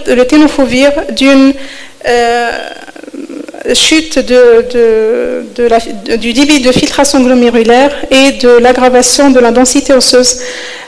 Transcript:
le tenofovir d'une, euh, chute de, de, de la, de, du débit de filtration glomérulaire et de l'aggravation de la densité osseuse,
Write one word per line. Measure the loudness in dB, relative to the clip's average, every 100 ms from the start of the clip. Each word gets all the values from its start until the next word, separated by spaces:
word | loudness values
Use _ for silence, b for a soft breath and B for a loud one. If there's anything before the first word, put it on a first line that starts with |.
| -2
le | 0 2
tenofovir | 2 2 2 -2 0 0 0 -6
d'une, | -2 2 4 2 0 B B B B -4
euh, | -2 0 -2 -4 -8 -12 -16 -20 -20 -16 -16 -14 -14 -16 -12 -6
chute | -2 0 0 0 -4
de, | 0 4 6 4 2
de, | 0 0 0 -2 -2 -4 -6 -8
de | -4
la, | 0 0
de, | -2 -10 -6 -6
du | -2
débit | 0 0 2
de | 0
filtration | 0 -2 0 0 2
glomérulaire | 2 2 2 2 2 2 2 -2 -2
et | 2 2
de | 2 4
l'aggravation | 4 4 2 2 2 2 2 2
de | 4
la | 2
densité | 2 0 0 2
osseuse, | 0 2 2 0 -4 B B B B